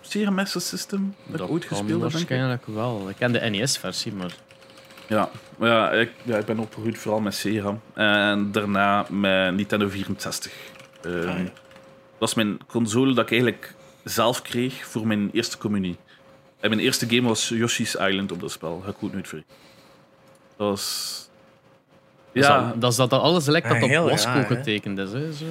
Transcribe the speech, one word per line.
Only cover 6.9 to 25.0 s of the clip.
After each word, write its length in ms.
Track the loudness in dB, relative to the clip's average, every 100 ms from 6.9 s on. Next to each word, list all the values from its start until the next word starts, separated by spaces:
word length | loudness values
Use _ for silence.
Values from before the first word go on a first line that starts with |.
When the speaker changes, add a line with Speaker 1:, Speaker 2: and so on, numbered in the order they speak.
| -4
Speaker 1:
vooral 220 | -2 -2
met 140 | -2
Sega. 440 | -2 -2 -2 -2 -6 -10
En 580 | 0 2 4 4 2 0
daarna 540 | 0 0 2 4 2 0
met 440 | 0 2 4 2
Nintendo 340 | 0 0 0 0
vierenzestig. 640 | -2 -6 -6 -6 -8 -10 -16 -18 -20 -20 -14
Ehm, 120 | -6 -4
Speaker 3:
Ah, 60 | -4 -4
ja. 40 |
Speaker 1:
dat 80 | -6 -8 -20 -20 -20 -20 -20 -4
was 160 | -2
mijn 240 | 0 0 -2 -4
console 480 | -2 0 2 4
dat 100 | 4
ik 60 | 4
eigenlijk 440 | 4 4 0 -10 -20 -20 -18
zelf 380 | -6 2 2 2
kreeg 320 | -4 -2 -2 -4 -8
voor 200 | -4 0
mijn 240 | 0 0
eerste 260 | -2 -4 -4
communie. 380 | -2 -2 -2 -6 _ -20 -20 -20 _ _
En 80 | -2
mijn 120 | 0
eerste 260 | 0 0 0
game 200 | 2 2
was 200 | 0 0
Yoshi's 460 | 0 0 0 -4
Island 380 | -2 0 0 -2
op 80 | -6
dat 100 | -8
spel. 300 | -8 -8 -8
Ga 60 | -8
ik 60 | -8
ook 120 | -8
nooit 160 | -8 -10
vergeten. 260 | -14 -16 -20 -20 -20 -20 -20 _ _ -20 _ _ _
Dat 120 | -2
was 520 | 0 -4 -6 -8 -10 -14 _ -20 _ _ _ _ _ _ _ -4
Speaker 2:
Is 140 | 4 6
Speaker 1:
Ja. 200 | 6 4
Speaker 2:
dat, 100 | 2
dat 100 | 2
is 60 | 4
dat 160 | 4
alles 340 | 4 4 4 4
lijkt 220 | 2 2
dat 80 | 2
Speaker 3:
Ah, 60 |
Speaker 2:
op 60 | 4
Speaker 3:
heel 200 | 4 4
Speaker 2:
wasco 200 | 2 2
Speaker 3:
raar, 180 | 2 2
hè? 80 | 0
Speaker 2:
getekend 420 | 0 -2 -2
is, 140 | -6